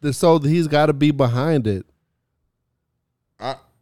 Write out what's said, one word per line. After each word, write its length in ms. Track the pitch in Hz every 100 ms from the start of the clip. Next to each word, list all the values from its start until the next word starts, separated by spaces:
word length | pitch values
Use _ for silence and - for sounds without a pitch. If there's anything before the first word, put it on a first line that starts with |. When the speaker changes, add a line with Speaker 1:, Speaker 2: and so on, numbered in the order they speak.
Speaker 1:
The, 100 | 147
so 260 | 131 175 165
he's 280 | 143 165 156
gotta 240 | 147 151
be 200 | 143 147
behind 540 | 139 127 120 147 156 110
it. 200 | 98 - _ _ _ _ _ _ _ _ _ _ _ _ _ _ _
Speaker 2:
Uh, 140 | 117 - _ _